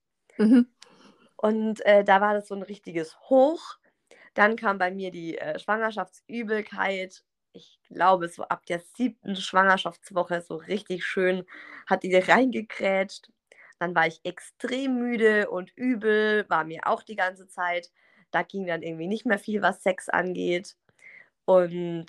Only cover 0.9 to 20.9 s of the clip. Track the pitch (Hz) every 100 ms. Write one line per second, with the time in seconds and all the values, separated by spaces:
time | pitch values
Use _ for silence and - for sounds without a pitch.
0.9 | _ - _ _ - 214 220 220 214 196
1.9 | 202 202 196 208 208 208 196 190 202 -
2.9 | 165 160 - - 262 269 339 - - _
3.9 | _ _ - - - 208 226 220 196 180
4.9 | 196 190 175 165 160 - 156 - 214 220
5.9 | 214 190 - - 226 220 220 208 196 190
6.9 | 190 185 - _ _ _ - - _ _
7.9 | 175 175 190 170 - - 175 - 170 -
8.9 | - 247 - - 190 185 185 190 190 175
9.9 | 175 - 185 175 175 170 160 - 196 -
10.9 | 180 - - 185 185 180 - - - -
11.9 | 190 190 185 185 180 262 220 220 - 196
12.9 | 190 196 - _ _ _ _ - - 175
13.9 | 175 165 165 - 175 - - - 254 269
14.9 | 247 240 240 220 214 208 180 185 - 254
15.9 | 240 214 214 214 214 202 165 160 160 -
16.9 | 214 - 208 185 190 190 - 180 175 175
17.9 | _ _ _ _ 170 175 196 185 165 165
18.9 | 165 165 220 254 202 - 208 185 190 -
19.9 | 185 - - 180 180 180 175 196 - _